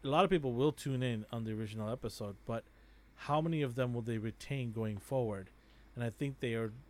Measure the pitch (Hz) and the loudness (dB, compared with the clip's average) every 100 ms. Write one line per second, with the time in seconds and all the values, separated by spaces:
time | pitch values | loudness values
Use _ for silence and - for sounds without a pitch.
0 | 139 151 190 175 135 120 147 139 143 131 | 2 4 6 4 2 4 2 2 -2 0
1 | 127 113 107 117 110 110 110 110 107 127 | 2 0 -4 -4 -2 -2 -4 -4 -4 -4
2 | 110 - 104 95 - 113 - - - - | -6 -6 -8 -8 -4 -6 -6 -20 -20 -20
3 | - - - 147 160 160 139 117 123 120 | -20 -14 0 2 2 2 0 2 0 0
4 | 113 113 110 - - 139 120 113 110 101 | 0 -2 -2 -6 -6 -4 -2 -2 -2 -2
5 | - 135 117 98 95 - - - - - | -2 0 0 -2 -8 -18 -20 -20 -16 -4
6 | 117 - 143 135 123 113 113 117 - | -4 -2 -4 -2 -2 0 -2 -6 -18